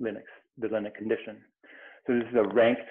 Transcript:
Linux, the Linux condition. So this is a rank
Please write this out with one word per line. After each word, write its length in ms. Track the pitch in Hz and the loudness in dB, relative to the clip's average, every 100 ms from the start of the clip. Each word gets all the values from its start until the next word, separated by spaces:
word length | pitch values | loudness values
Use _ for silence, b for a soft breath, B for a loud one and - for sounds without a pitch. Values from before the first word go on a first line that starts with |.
Linux, 220 | 117 - - - _ - | -8 -8 -14 -20 _ -10
the 120 | 110 | -4
Linux 260 | 107 104 | -4 -6
condition. 440 | - 107 113 - 107 _ _ B B B B - | -8 -4 -4 -4 -18 _ _ B B B B -2
So 80 | |
this 100 | 120 113 | -2 0
is 60 | 120 | 2
a 180 | 101 | 2
rank 240 | 104 117 127 - | 6 4 4 -4